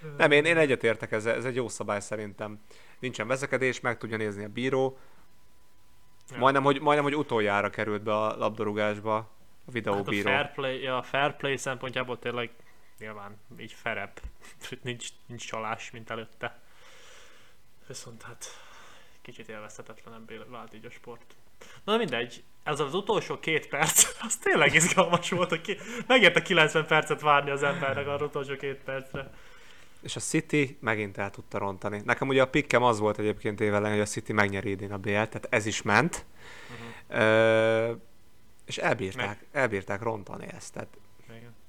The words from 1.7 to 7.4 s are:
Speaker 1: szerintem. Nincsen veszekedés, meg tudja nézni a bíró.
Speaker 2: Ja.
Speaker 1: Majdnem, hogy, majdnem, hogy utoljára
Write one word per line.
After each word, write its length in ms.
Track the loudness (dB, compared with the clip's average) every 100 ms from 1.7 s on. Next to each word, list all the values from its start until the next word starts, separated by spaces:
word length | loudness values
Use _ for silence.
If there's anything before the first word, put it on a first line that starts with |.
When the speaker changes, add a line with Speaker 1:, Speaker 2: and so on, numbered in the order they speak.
| -6 -4 -4
Speaker 1:
szerintem. 600 | -4 -8 -8 -10 -10 -10 -18 -20 -20 -10
Nincsen 280 | -10 -6 -4
veszekedés, 540 | -2 -2 0 0 0
meg 180 | -4 -4
tudja 180 | -6 -4
nézni 280 | -4 -6
a 40 | -8
bíró. 500 | -4 0 2 0 -2 -20 -20 -20 -20 -20 -20 -20 -20 -20 -20 -20 -20 -14
Speaker 2:
Ja. 80 | 4
Speaker 1:
Majdnem, 240 | 8 8
hogy, 180 | 8 4
majdnem, 240 | 6 6
hogy 120 | 4 0
utoljára 540 | 0 2